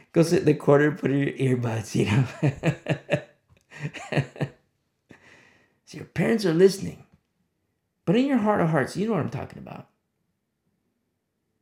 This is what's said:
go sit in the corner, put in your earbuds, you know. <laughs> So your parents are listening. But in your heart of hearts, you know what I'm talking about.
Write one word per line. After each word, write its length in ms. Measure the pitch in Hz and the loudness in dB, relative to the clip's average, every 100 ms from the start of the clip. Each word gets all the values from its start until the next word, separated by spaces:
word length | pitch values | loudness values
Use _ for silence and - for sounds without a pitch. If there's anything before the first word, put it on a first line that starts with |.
| _ | _
go 100 | 165 | 0
sit 180 | 165 175 | 2 2
in 60 | 151 | 2
the 80 | |
corner, 360 | 147 - 143 151 | 0 4 4 4
put 180 | 147 135 | 0 -2
in 80 | 139 | 0
your 140 | 139 | -2
earbuds, 640 | - 131 123 117 110 104 | -2 0 0 -2 -4 -4
you 120 | - 104 | -2 0
know. 180 | 104 120 - 147 - 165 165 - 143 - 147 - _ _ _ _ - 147 - - 143 135 - 139 | 2 0 0 -2 0 -4 -4 -4 -6 -2 -4 -4 _ _ _ _ -12 -12 -12 -6 -4 -4 -6 -10
<laughs> 40 | - _ _ _ _ _ - - - _ _ _ _ | -10 _ _ _ _ _ -20 -20 -20 _ _ _ _
So 140 | _ - | _ -18
your 80 | - | -12
parents 400 | - 220 226 190 | -2 0 2 2
are 80 | |
listening. 500 | 160 190 190 175 - - _ _ _ _ _ _ _ _ _ | 6 4 4 -8 -12 -20 _ _ _ _ _ _ _ _ _
But 120 | - 214 | 0 2
in 100 | 277 | 2
your 120 | 254 | 2
heart 220 | 208 208 | 2 2
of 100 | 165 | 2
hearts, 260 | 156 127 160 | 0 -2 -4
you 100 | 220 | -4
know 60 | |
what 80 | 214 | -2
I'm 100 | - | -4
talking 280 | - - - | -6 -10 -14
about. 300 | - - - _ _ _ _ _ _ _ _ _ _ _ _ _ _ _ _ _ | -16 -16 -18 _ _ _ _ _ _ _ _ _ _ _ _ _ _ _ _ _